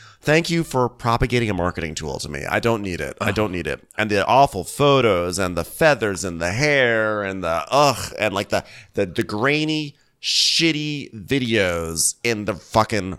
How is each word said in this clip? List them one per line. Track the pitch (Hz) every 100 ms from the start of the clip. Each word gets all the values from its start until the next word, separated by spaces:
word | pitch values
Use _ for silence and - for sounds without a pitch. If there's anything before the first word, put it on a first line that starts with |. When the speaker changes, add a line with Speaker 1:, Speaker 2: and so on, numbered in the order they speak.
| - _
Speaker 1:
thank | - 156 170
you | 170
for | 160 131 120
propagating | - 120 117 131 120 113
a |
marketing | 92 87 87 82 80
tool | 78 65
to | 69
me. | 71 -
I | 107
don't | 117 113
need | 98 85
it. | 69 -
I | 107
Speaker 2:
Ugh. |
Speaker 1:
don't | 104 107
need | 90 76
it. | 64 _ -
And | 107
the | 101 92
awful | 120 139 95
photos | 85 - 147 139 117 90 87 87
and | 92 85
the |
feathers | 85 - 160 135 107 92
and | 95 85
the | 85
hair | 104 151 143 123 113 107 107
and | 98 95
the | 85 82 76
ugh | 135 147 123 - -
and, | 107
like, | 95 104
the, | 101 - - -
the, | - 98
the | 78
grainy, | - 104 131 151 156 156 147 - _ _
shitty | - - - - 165 151 151 147 - 113 85
videos | 135 123 113 92 85 82 82 - -
in | 120 107
the | 104
fucking | 87 - 110 107 107 92